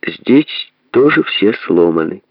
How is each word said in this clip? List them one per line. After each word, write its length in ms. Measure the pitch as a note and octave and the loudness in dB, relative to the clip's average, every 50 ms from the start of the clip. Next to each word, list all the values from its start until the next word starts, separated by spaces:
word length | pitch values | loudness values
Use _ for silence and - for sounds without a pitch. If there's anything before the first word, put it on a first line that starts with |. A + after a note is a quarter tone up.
| - | -12
здесь 680 | - E2 - - - B2+ D3 D#3 - - - - - _ _ _ _ | -12 -12 -6 -2 2 2 2 2 0 -4 -14 -14 -14 _ _ _ _
тоже 320 | - A#2+ C3+ D3 D#3 - - | 0 2 2 2 2 0 -2
все 280 | - - - F#2+ G#2+ | -2 -2 -2 0 0
сломаны. 720 | A#2 - - - F2 F2 E2+ E2+ E2 E2 D#2+ E2 F2 G2 _ _ | -2 -2 -4 -2 0 2 2 2 2 0 -4 -4 -6 -10 _ _